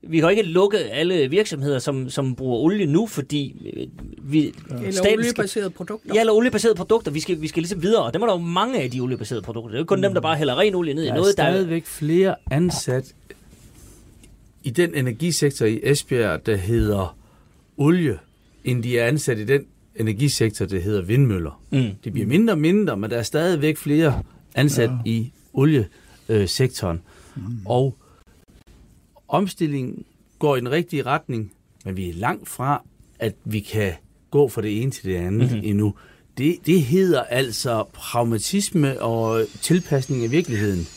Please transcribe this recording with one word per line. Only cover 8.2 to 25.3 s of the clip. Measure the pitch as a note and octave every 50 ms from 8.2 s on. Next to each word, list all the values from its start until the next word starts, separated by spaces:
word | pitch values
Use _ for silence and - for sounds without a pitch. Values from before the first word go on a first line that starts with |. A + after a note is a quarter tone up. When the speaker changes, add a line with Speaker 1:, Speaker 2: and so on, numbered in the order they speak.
| A3
Speaker 1:
er |
der | A#3 G3
jo | F3
mange | E3+ E3+ E3+ F#3 G3+ A#3+ C4+ A3+ C#3+
af, | B2+
de | A#2+ B2+
oliebaserede | B2 B2 B2+ A2 A2 G2+ B2+ A2+ F#2
produkter. | - A2 A2+ A2+ A#2
Det | G2+
er | A#2+
jo | E3
ikke | E3
kun | G3 F#3+ F#3+
dem, | G3 F#3+
der | F3
bare | D3+ D#3 E3
hælder | D3+ D#3 C#3+ B2 B2+
ren | F#3+ G#3+ G3
olie | F3+ F3 D#3+ C3+
ned | D3+ D#3+
i |
Speaker 3:
Der | D3 -
er |
Speaker 1:
noget, | D3+ F3 G3 G3
der | G3 D#3 C#3 F3+
Speaker 3:
stadigvæk | F#3+ F#3+ E3+ E3 E3+ D#3+
flere | - - - D#3 D3 D#3+ F3 F#3+ F#3+ - - _ -
ansat | C3 C#3 F3 F3+ - - - - B2+ C3 C3 - - _ _ _ - _ - - - - - - - - - - - - - - - - - - - - _ _ _ _ _
i | C#3
den | A#2 C#3 F3 E3+ E3
energisektor | D3+ C3 B2+ A2+ A2 D#3+ F3 D#3 - - D3 C#3 - A#2+
i | G#2+ A2+ A2 -
Esbjerg, | B2 C#3+ C#3+ - - C3+ A#2+ A2+ G2+ E2 D2 -
der | - A2
hedder | G2 F2+ F#2+ A#2 A#2 A2 G#2 G#2 G2 F#2+ F2 - - - _ _ _ _ _ _ _ _ _ _
olie, | - C#3+ D3 E3+ F3+ E3+ C#3+ G#2+ D#2+ - _ _ _ _ _ _ _ _
end | B2 B2+ B2 A2
de | B2 B2 A#2
er | A#2
ansat | A#2 C#3 D#3 - - B2 G#2+
i | G#2+
den | G#2 C3+ C#3+ C#3 - _ _ _ _ _
energisektor, | - A2+ G#2+ G#2+ G2 C3+ D3 - - A#2 A2 G#2+ - G#2+
der | E2 F#2+ F#2
hedder | E2+ G2+ G#2+ G2+ F2+
vindmøller. | F2 A2 C3 C#3 B2 G#2 F#2 E2 D2+ C#2+ - - -
Speaker 1:
Mm. | - C#3 C3 A2 G2+ G2+ _
Speaker 3:
Det | A#2 G2
bliver | - - G#2+
mindre | B2+ F3 A3+ A3+ G3+
og | D#3
mindre, | D3 D#3+ F#3 G#3 G#3+ E3+ A#2+
men | G2 G2+ A2
der | A#2+
er | A#2 A2+
stadigvæk | - - D3+ D#3+ F3+ F3+ D#3 C#3 D#3 D#3
flere | - - D3 D3 D3+ E3 D#3 B2 - - - - - _ _ -
ansat | - C3+ D3 B2+ B2+ A#2+ A2+
Speaker 4:
Ja. | B2+ B2 A2+ A2
Speaker 3:
i | A2+ A#2 A2 C3